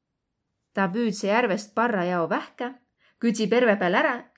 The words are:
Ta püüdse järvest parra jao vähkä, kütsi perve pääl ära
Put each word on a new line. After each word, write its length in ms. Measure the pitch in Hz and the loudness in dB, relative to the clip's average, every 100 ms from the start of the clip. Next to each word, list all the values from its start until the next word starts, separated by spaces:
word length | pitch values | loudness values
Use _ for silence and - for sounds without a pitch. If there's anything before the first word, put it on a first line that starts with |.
| _ _ _ _ _ _ _ | _ _ _ _ _ _ _
Ta 140 | - 190 | -4 -2
püüdse 400 | 196 233 - 196 | 0 -2 -2 0
järvest 480 | 214 247 180 - - | 0 0 -2 -4 -2
parra 280 | 233 208 | 0 0
jao 260 | 175 180 160 | -2 -2 -2
vähkä, 440 | 233 - - 247 262 _ _ _ _ | -4 -6 -10 -12 -12 _ _ _ _
kütsi 280 | 233 220 214 | -2 0 0
perve 280 | 226 247 208 | 4 4 4
pääl 180 | 180 | 2
ära 300 | 202 311 240 - | 2 0 -2 -10